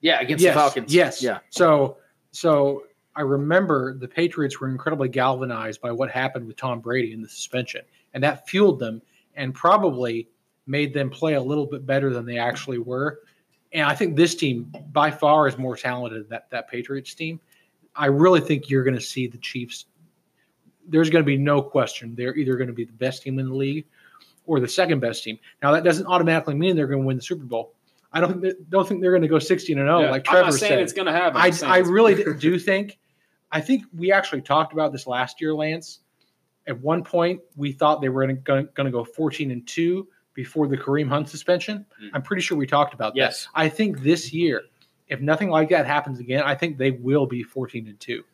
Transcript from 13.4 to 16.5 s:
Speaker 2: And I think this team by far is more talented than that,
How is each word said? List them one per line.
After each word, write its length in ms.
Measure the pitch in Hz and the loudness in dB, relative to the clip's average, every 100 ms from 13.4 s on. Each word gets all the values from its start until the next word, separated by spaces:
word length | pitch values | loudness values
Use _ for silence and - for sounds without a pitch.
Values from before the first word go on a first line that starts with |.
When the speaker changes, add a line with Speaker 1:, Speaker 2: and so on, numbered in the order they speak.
| _ _ _ | _ _ _
Speaker 2:
And 120 | 165 147 | -2 0
I 80 | |
think 220 | 151 190 147 | 0 0 4
this 200 | 170 - | 2 2
team 360 | 151 117 117 - - | -2 -2 -6 -16 -4
by 180 | 151 151 | 0 0
far 360 | 151 147 151 143 | 2 4 6 4
is 80 | 123 | 0
more 180 | 131 117 | -8 -6
talented 480 | 127 123 123 113 | -6 -6 -8 -10
than 60 | 107 | -12
that, 200 | 117 _ | -14 _